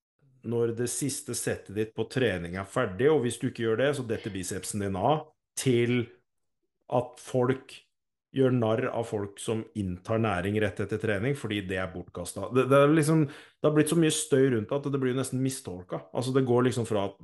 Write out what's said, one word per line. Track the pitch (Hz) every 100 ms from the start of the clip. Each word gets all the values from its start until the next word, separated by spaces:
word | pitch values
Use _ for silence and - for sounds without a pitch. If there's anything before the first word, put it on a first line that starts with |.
| _ _ _ _ 113
når | 117 117 113
det | 120
siste | - 139 - - 113
settet | - 104 - 101
ditt | 107
på | - 110
trening | 131 117 92 85 92
er | 98
ferdig, | 131 117 92 139
og | 151
hvis | 120 -
du | 123
ikke | - 113
gjør | 110
det, | 139 131
så | 113
detter | 104 107
bicepsen | 95 90 95 - 107
din | 101 95
av, | 117 156 - _ _
til | - 131 120 120 123 113 - _ _ _ _ _ _ -
at | 131 120 -
folk | - 127 123 135 - - _ _ _ _ _
gjør | 131 131 127
narr | 110 113 98
av | 117
folk | 117 107 101 -
som | - 113 110 107
inntar | 95 87 - 110
næring | 110 90 95 107
rett | 104 -
etter | 101 104
trening, | 110 98 123 143
fordi | 107 104 95
det | 95
er | 92
bortkastet. | 87 - 90 87 98 95 127
Det, | 127
det | 139
er | 143 160
liksom, | 147 160 143
det | - - _ 151
har | 151
blitt | 151
så | 170
mye | 156 147
støy | - 139 135
rundt | 117 104
at | 143 143
det | 139
blir | 131 127
nesten | 127 127
mistolka. | 131 131 - 90 - 160 - -
Altså, | 127
det | 131 127
går | 120 127
liksom | 120 113
fra | 107 98
at | -